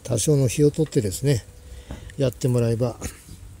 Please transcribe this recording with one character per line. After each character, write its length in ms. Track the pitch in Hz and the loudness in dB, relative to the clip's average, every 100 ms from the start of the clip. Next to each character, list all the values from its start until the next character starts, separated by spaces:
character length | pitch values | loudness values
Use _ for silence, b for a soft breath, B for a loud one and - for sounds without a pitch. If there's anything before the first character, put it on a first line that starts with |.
多 120 | - 117 | -4 -2
少 200 | - 143 | 2 4
の 100 | 135 | 2
日 160 | - | 4
を 80 | 147 | 2
取 160 | - 151 | 4 0
っ 20 | |
て 120 | - | 0
で 100 | 104 | -2
す 140 | 90 | -2
ね、 200 | 139 127 - - B B B B B - | 0 0 -2 -16 B B B B B -2
や 100 | 131 | -2
っ 40 | |
て 140 | - 127 | 0 0
も 140 | 123 | 2
ら 100 | 117 | 2
え 60 | 113 | 0
ば、 180 | 120 - B B B B - - | -2 -4 B B B B -20 -20